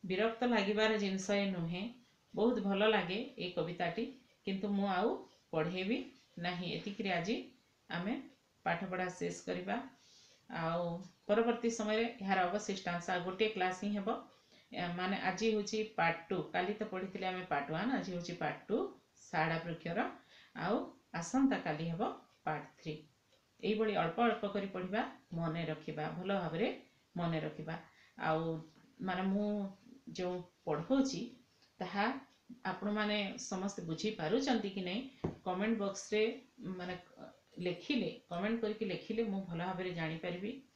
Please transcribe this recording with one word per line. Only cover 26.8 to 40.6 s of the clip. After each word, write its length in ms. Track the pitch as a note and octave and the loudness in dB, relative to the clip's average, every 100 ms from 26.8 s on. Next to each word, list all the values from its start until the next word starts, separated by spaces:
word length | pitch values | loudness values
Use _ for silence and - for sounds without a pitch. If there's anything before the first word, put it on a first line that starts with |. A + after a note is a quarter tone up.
| - _ _ | -12 _ _
ମନେ 240 | - E3+ E3 | -4 0 0
ରଖିବା। 360 | D#3 D3+ D#3 E3 - - - - | -2 -6 -8 -8 -10 -20 -20 -4
ଆଉ 240 | D#3+ D#3+ E3 D#3+ - - - _ | 0 2 2 -4 -6 -20 -20 _
ମାନେ 220 | F#3 F#3+ | -4 0
ମୁଁ 240 | F#3+ G3 G#3 G#3 G3 F#3+ - - - | 2 2 2 0 -4 -8 -20 -20 -14
ଯେଉଁ 240 | E3 F3+ F3+ F3 _ | -4 -2 -2 -8 _
ପଢ଼ଉଛି 600 | - D3+ E3 C4+ C4 - B3 - _ _ _ _ | -2 -2 4 4 4 2 -6 -10 _ _ _ _
ତାହା 260 | F3+ G3 G#3+ C4+ - _ _ - | -4 0 0 0 -8 _ _ -8
ଆପଣମାନେ 520 | - F#3 G#3 G#3 G#3 G#3 G3 - | -6 -4 -2 0 2 2 0 -4
ସମସ୍ତେ 420 | - F#3+ G3 - | -4 -2 -2 -4
ବୁଝିପାରୁଛନ୍ତି 840 | E3+ D#3+ G#3 G#3+ D#3 A#3 C#4 A3+ G3+ | -4 -2 -2 0 2 2 2 2 0
କି 120 | F#3+ | -4
ନାହିଁ, 200 | F3+ G3 C4+ - - - | -2 -4 -6 -6 -6 -6
କମେଣ୍ଟ 360 | - F#3 G#3+ A3 | -4 0 0 2
ବକ୍ସରେ 460 | G3+ G3 - G#3+ A3 C4+ - - - | 0 -4 -2 2 2 0 -12 -12 -8
ମାନେ 220 | F#3 F3+ F3+ - - - - _ - | -6 -6 -8 -10 -18 -20 -20 _ -4
ଲେଖିଲେ, 520 | F3+ E3+ - C#4 F3 - | -2 -2 0 0 0 -4
କମେଣ୍ଟ 320 | _ F3 G3+ A#3 | _ -4 0 0
କରିକି 260 | A3 G#3+ | 0 -2
ଲେଖିଲେ 380 | G#3 E3 - A3 | -2 -4 -4 -2
ମୁଁ 160 | A3+ G3 | 0 0
ଭଲ 180 | F3+ E3 | -2 -2
ଭାବରେ 280 | F3+ F#3 F#3 | -2 -2 -2
ଜାଣିପାରିବି। 580 | E3+ D#3+ E3 F3+ F3+ G3+ C4+ | -2 -2 -2 -4 -4 -6 -8